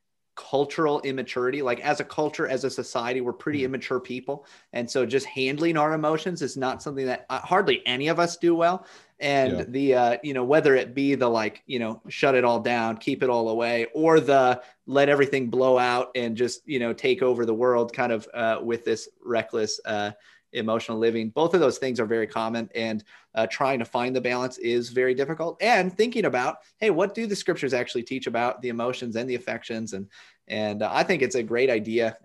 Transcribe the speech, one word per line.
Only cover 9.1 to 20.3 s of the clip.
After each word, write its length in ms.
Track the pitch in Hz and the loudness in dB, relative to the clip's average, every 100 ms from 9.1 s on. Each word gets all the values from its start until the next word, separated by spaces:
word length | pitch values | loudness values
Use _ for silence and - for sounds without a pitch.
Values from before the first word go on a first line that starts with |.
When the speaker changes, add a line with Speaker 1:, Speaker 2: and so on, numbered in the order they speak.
| _ | _
Speaker 1:
And 400 | 147 139 131 127 | 0 2 2 0
Speaker 2:
Yeah. 60 | 127 | -4
Speaker 1:
the, 260 | 127 139 | -2 2
uh, 240 | 127 120 120 | 4 4 2
you 100 | 147 | -2
know, 100 | 135 | -4
whether 300 | 123 151 147 131 | 4 4 6 4
it 200 | 113 123 | 2 0
be 180 | 139 | 0
the, 160 | 139 120 | 2 2
like, 320 | 117 107 - - | 2 0 -6 -8
you 100 | 131 | -6
know, 240 | 113 113 - | -4 -6 -12
shut 260 | - 147 | 0 4
it 100 | 131 | 4
all 160 | 120 117 | 4 2
down, 380 | 113 120 113 110 | 2 0 0 -2
keep 240 | - 135 | -4 -2
it 80 | 131 | 2
all 200 | 123 113 | 2 0
away, 360 | 110 117 120 117 | 0 0 0 -2
or 260 | 151 160 160 | 0 6 6
the 440 | 135 139 127 123 - _ - | 6 6 6 2 -4 _ -2
let 200 | 135 143 | 2 4
everything 440 | 143 139 139 123 | 4 4 2 0
blow 260 | 123 127 127 | 2 4 4
out 320 | 123 123 127 127 | 4 2 -2 -4
and 200 | 120 110 | -4 -2
just, 320 | 120 - - | -2 -2 -6
you 120 | 139 | -4
know, 140 | 117 | -2
take 280 | 113 131 127 | 0 0 2
over 240 | 127 120 117 | 2 2 0
the 80 | |
world 400 | 110 123 123 117 | 2 2 2 0
kind 180 | - 120 | -2 -2
of, 160 | 113 - | -2 -4
uh, 240 | 117 113 110 | -4 -2 -2
with 240 | 113 117 | -2 -4
this 260 | - 113 - _ | -2 -4 -4 _
reckless, 560 | - 113 110 117 107 - - | -4 -2 -2 -2 -4 -4 -6
uh, 280 | 107 104 104 _ | -4 -4 -8 _